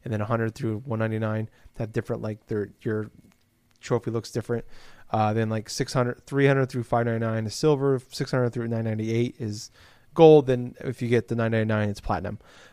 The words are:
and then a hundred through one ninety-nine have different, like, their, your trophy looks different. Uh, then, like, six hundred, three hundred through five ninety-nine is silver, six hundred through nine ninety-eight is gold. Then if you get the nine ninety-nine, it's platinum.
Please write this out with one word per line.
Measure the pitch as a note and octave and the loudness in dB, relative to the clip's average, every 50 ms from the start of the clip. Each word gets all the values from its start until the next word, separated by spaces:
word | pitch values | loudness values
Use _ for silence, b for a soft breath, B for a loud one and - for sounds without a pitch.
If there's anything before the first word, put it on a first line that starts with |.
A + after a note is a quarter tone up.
| b | b
and | A2+ A2 | -6 -4
then | G#2 | -4
a | G#2 | -2
hundred | G#2+ B2 A2+ A2+ A2+ A2 | -2 0 0 0 -2 -4
through | - C#3 A2+ A2 G#2 C3 | -4 -6 -4 -4 -6 -6
one | - A2+ A2 | -6 -4 -2
ninety-nine | A2 A2 A2 A2 A2 A2 G#2+ A2 A2 - b b b b b - | -2 -2 -2 -2 -2 -2 -2 -4 -4 -6 b b b b b -10
have | A#2 G#2+ | -10 -4
different, | A2 A#2+ - - A#2+ A2+ | -4 -6 -4 -4 -6 -6
like, | A2 G#2+ G#2+ G#2+ - - | -6 -8 -10 -10 -8 -6
their, | A#2 G#2 G2+ - - _ | -4 -4 -4 -6 -8 _
your | - A#2 A2 G#2+ G#2+ - - - - - _ _ _ _ _ _ _ _ _ _ | -6 -4 -4 -4 -4 -8 -12 -20 -20 -20 _ _ _ _ _ _ _ _ _ _
trophy | - - B2+ A#2 - A#2+ | -6 -2 -2 -2 -2 -4
looks | A2+ A#2 A2 - | -6 -6 -6 -6
different. | - A#2+ - - A#2+ A#2 - b b b b b b b b - | -8 -8 -6 -4 -6 -6 -6 b b b b b b b b -4
Uh, | - A2 G#2+ G#2+ G#2+ | -2 0 0 2 2
then, | A2+ A2+ A2 | 0 0 0
like, | A2 A2 G#2 - | -2 -4 -6 -8
six | - - C3+ - | -6 -6 -6 -2
hundred, | - C#3 B2 A#2+ B2 - - | 0 0 0 0 -2 -8 -12
three | - C#3 C#3 C#3 C#3 | -4 0 2 4 4
hundred | C#3 C3+ C3 B2+ | 4 4 0 0
through | - B2+ A#2 | -2 -6 -4
five | - - A#2 A#2 | -2 0 0 0
ninety-nine | A#2 A2+ A2+ A2+ A2+ A2 A2+ A2 | 0 -2 -2 -2 -2 -2 -2 -4
is | G#2+ - | -4 -6
silver, | - - D#3 D3 C3+ C3+ C#3 C3+ B2+ - - | 0 2 2 2 2 2 0 0 0 -2 -8
six | - - D3 - | -8 -8 -6 -4
hundred | - C3 B2 A#2+ | 0 0 0 0
through | A#2 A#2+ A#2 A2+ | -2 -4 -4 -4
nine | A#2 A2+ A2+ | -4 -2 -2
ninety-eight | A2 A2 G#2+ A2 A2 A2+ A#2 A#2+ B2 - - | -2 -2 -2 -2 0 0 0 0 0 -2 -6
is | B2+ G#2+ G#2 G#2+ - - b b b b b b b b - | -8 -8 -8 -8 -12 -16 b b b b b b b b 6
gold. | - E3 D#3+ D#3 D3+ C3 C3 | 10 10 12 12 10 8 4
Then | B2+ B2 B2 A#2+ - - | 0 -2 -2 -6 -10 -10
if | - C3+ A#2+ - | -8 -8 -6 -4
you | B2 A#2 | 0 2
get | A#2+ A#2 A2 - | 2 2 2 0
the | A#2 | -2
nine | A#2 A2+ A2+ | -2 0 0
ninety-nine, | A2+ A2+ A2 A2 A2 G#2+ G#2 G#2 | 0 0 0 2 0 0 0 -2
it's | G2 - | -4 -6
platinum. | - - G#2+ E2 F2+ G2+ G2+ - b b b b b b | -4 -4 -4 -4 -4 -6 -10 -10 b b b b b b